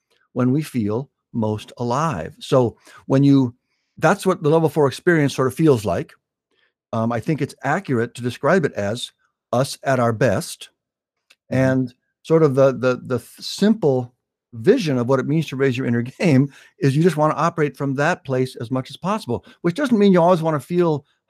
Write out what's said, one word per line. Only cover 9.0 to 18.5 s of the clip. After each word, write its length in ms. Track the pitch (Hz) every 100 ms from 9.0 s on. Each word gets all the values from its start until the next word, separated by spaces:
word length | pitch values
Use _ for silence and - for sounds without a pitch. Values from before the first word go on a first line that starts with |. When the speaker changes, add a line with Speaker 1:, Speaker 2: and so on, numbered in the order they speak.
| - - _ _ _
Speaker 1:
us 260 | 120 139 -
at 160 | 147 131
our 140 | 120
best. 580 | 110 131 98 170 - - _ _ _ _ _ _ _ -
Speaker 2:
Mm-hmm. 60 | 127
Speaker 1:
And 380 | 131 131 127 - _ _
sort 200 | - 160
of 120 | 156
the, 180 | 131 135
the, 280 | 123 127 127
the 160 | - 123
th-, 220 | - -
simple 720 | - - 202 220 151 131 123 _ _ _ _
vision 440 | 120 113 262 165 131
of 100 | 120
what 120 | 135
it 60 | 127
means 200 | 156 151
to 80 | 131
raise 200 | 135 123
your 100 | 131
inner 160 | 120
game 500 | 120 - 190 131 143 - - -
is 180 | 139 135
you 60 |
just 140 | 175 151
wanna 180 | 151
operate 420 | 143 160 165 147 -
from 180 | 143
that 300 | 135 147 180
place 320 | - 131 131